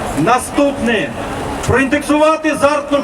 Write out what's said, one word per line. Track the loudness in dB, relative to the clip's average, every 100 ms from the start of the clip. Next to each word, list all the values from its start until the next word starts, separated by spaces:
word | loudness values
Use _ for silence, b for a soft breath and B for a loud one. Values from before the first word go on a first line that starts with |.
| -4 0
наступні. | 2 2 0 0 0 0 -2 -2 -2 -6 -8 -8 -6 -4 0
Проіндексувати | 2 2 0 0 2 4 2 0 2
заробітну | 2 2 0 -2